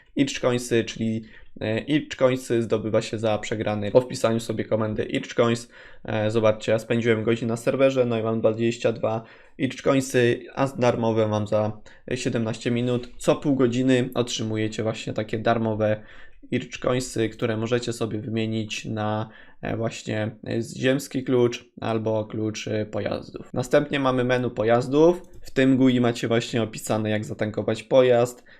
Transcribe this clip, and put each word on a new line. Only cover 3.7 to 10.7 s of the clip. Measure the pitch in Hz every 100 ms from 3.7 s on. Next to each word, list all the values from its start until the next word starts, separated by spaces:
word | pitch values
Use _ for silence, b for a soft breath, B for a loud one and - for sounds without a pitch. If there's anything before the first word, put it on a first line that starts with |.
| 104 104
po | 127
wpisaniu | 123 127 113 113
sobie | 113 107
komendy | 104 110 110 107
Itch | - 139 -
Coins. | - 117 117 - B B B
E, | - 110 107
zobaczcie, | 113 107 107 -
ja | 110
spędziłem | - 117 117 110
godzinę | 110 117 117
na | 113
serwerze, | - 131 135 131
no | 120 113
i |
mam | 110 113
dwadzieścia | 113 110 117 113 123
dwa | 117 110 110 B B B B
Itch | 135 -
Coinsy, | - 135 131 127 120 120 -
a | - 135